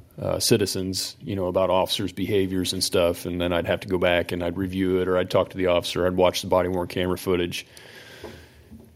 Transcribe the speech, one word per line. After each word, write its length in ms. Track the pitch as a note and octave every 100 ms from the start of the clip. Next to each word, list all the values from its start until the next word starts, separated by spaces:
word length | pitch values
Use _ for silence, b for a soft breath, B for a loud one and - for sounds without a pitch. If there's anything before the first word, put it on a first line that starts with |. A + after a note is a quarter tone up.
| - -
uh, 180 | F#2+ F2
citizens, 800 | - A2+ F#2+ G2 F#2+ F#2 - -
you 140 | -
know, 120 | G2 F2+
about 240 | F#2 F#2
officers' 420 | F#2 F2+ - F#2+
behaviors 600 | G2 F#2+ G#2 F#2+ F#2 F2
and 120 | F#2+
stuff. 420 | - F#2+ F2 F2 -
And 140 | F2
then 120 | F2
I'd 140 | F2 E2
have 140 | F2
to 80 | -
go 100 | F2+
back 340 | F2+ F2 E2+
and 120 | F2
I'd 120 | F2 F2
review 440 | F#2+ F#2 F#2 F#2
it, 80 | F#2
or 100 | F2+
I'd 120 | F2+
talk 200 | G2+ F2
to 60 | F#2
the 100 | F2+
officer. 400 | F2 - F2 F2+
I'd 100 | F#2
watch 260 | F2+ -
the 60 | F#2
body-worn 400 | F2+ F2+ F#2 F2
camera 300 | F#2+ F2+ F2
footage. 480 | F#2+ F2 F2+ - - B B B B B B B B B B - -